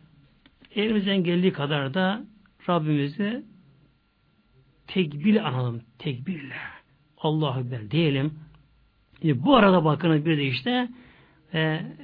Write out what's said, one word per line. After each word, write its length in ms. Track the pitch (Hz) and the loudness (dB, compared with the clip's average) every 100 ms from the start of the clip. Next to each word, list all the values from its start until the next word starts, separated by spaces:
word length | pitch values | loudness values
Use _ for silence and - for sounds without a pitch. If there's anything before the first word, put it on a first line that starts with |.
| - _ _ _ _ _ - | -20 _ _ _ _ _ -10
elimizden 500 | - 214 214 196 196 | -4 0 0 0 0
geldiği 280 | 170 175 185 | 2 2 0
kadar 420 | - 143 147 135 | 0 -2 -2 -2
da 300 | 156 185 214 - - _ _ - | -2 -2 -2 -10 -20 _ _ -2
Rabbimizi 760 | 175 156 147 143 143 202 240 - - _ _ _ _ _ _ _ _ _ _ _ _ - | 0 2 0 0 -4 -4 -6 -10 -20 _ _ _ _ _ _ _ _ _ _ _ _ -6
tekbir 600 | 190 170 147 175 214 160 | -2 -2 0 2 2 2
analım, 340 | 127 123 117 - - | -2 -2 -4 -10 -10
tekbirle. 580 | - 123 139 170 135 123 - - _ _ _ _ | -8 -6 -8 -10 -10 -12 -14 -18 _ _ _ _
Allahu 420 | 156 156 151 127 | -2 0 0 -2
Ekber 300 | 123 123 107 | -6 -8 -4
diyelim. 440 | 151 165 139 143 156 - - _ _ _ _ _ _ | 0 2 2 -2 -4 -14 -20 _ _ _ _ _ _
E, 200 | 165 123 | 0 2
bu 120 | 175 262 | 4 6
arada 280 | 202 185 | 8 6
bakınız 420 | 160 147 170 156 151 | 4 2 2 2 2
bir 120 | 151 | 0
de 60 | |
işte, 440 | 139 127 247 247 247 - - - _ _ _ | 0 -2 -2 -2 -4 -8 -20 -20 _ _ _
e, 260 | 165 160 156 220 - | -2 -2 -2 -6 -14